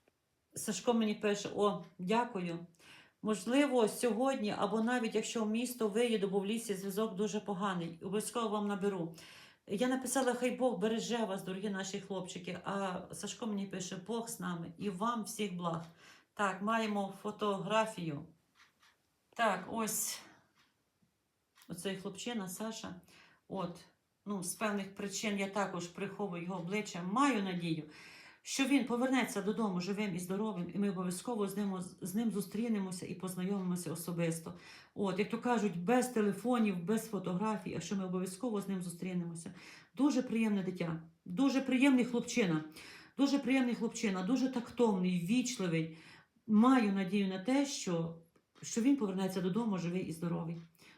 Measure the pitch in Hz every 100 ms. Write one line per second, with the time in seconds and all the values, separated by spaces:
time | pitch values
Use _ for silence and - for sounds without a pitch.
0 | _ _ _ _ _ - - - 247 233
1 | 214 214 208 202 - - 202 175 - -
2 | 180 220 240 190 175 165 175 _ - -
3 | - _ 208 214 226 269 285 254 214 -
4 | 240 208 269 262 208 - 202 220 226 247
5 | 226 214 220 233 214 220 247 - 220 208
6 | 240 220 190 196 196 226 - 185 196 185
7 | 220 185 214 208 202 185 202 180 165 170
8 | 190 208 208 240 220 208 202 196 202 190
9 | 165 - - - - - - 202 247 262
10 | 240 269 247 - 247 214 254 185 220 226
11 | 180 233 208 190 180 190 214 190 190 202
12 | - 190 185 180 180 180 - 196 190 180
13 | - - 202 - 226 202 196 185 185 185
14 | - 233 233 - 180 170 170 - 202 180
15 | 226 233 202 - 208 175 175 165 - -
16 | - - _ - 202 185 208 226 220 202
17 | 196 - 208 214 208 196 175 214 220 180
18 | 160 143 - - _ _ - _ _ _
19 | _ _ _ - 226 180 185 220 214 -
20 | - - - - _ _ _ _ _ _
21 | _ _ _ _ _ _ - 170 202 185
22 | 196 190 240 233 180 - 220 220 - 180
23 | - - - _ - 190 175 175 - _
24 | _ _ 202 196 175 - 214 202 190 -
25 | 202 - 220 202 196 214 185 180 170 -
26 | 196 - 202 175 180 190 170 208 208 175
27 | 180 226 285 220 190 175 165 156 - -
28 | - - - - - - 269 277 226 240
29 | 262 254 214 202 190 214 214 180 190 202
30 | 208 175 - 196 220 180 170 202 202 180
31 | 180 175 - 220 196 208 202 185 180 -
32 | 190 214 226 190 - 208 233 208 190 180
33 | - - 185 185 180 202 180 175 151 165
34 | - 170 165 165 - - - - - -
35 | 196 180 208 226 247 233 202 170 175 247
36 | 240 220 208 - 240 240 208 180 170 220
37 | - 190 185 180 214 202 - - - 196
38 | 185 180 185 - 247 202 196 190 175 165
39 | 185 180 170 165 - - - - - -
40 | 285 247 - 226 220 202 180 180 170 160
41 | - _ - 180 269 262 269 254 285 254
42 | - 240 - 247 190 156 - - - -
43 | - - 277 277 240 269 247 220 226 -
44 | 214 185 185 262 262 247 - - 233 185
45 | 180 180 170 247 233 - 180 160 160 -
46 | - - _ _ - 214 247 262 208 196
47 | 180 202 196 185 247 277 277 - - 170
48 | 165 - - _ _ - - 226 247 277
49 | 202 185 190 185 180 202 226 185 165 185
50 | 165 160 170 170 165 170 - _ -